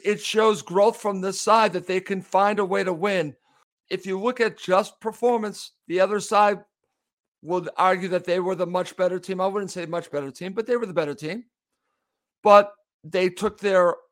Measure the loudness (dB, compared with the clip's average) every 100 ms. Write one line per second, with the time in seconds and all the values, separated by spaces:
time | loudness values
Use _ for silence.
0 | -4 -4 -2 2 2 0 -2 2 2 2
1 | -4 -4 -6 -4 2 4 4 0 -4 -4
2 | -2 -6 -2 2 2 0 0 0 -2 -2
3 | -2 0 -4 -8 _ _ _ _ _ -8
4 | -6 -2 -2 0 -2 -2 0 0 0 -8
5 | -12 -2 0 0 -4 -10 -16 _ -6 0
6 | 2 0 0 4 4 2 -8 _ _ _
7 | _ _ _ _ -6 -6 -4 0 2 2
8 | 0 -4 0 -2 -2 -2 -2 -4 -6 -2
9 | -2 -2 -6 -4 -2 -2 -6 -8 -6 -8
10 | -6 -8 -8 -10 -8 -8 -4 -2 -2 -2
11 | -4 -6 -10 -10 -14 _ _ _ _ _
12 | _ _ _ _ 8 8 6 -4 _ _
13 | -6 0 0 0 -6 -4 2 4 4 0
14 | _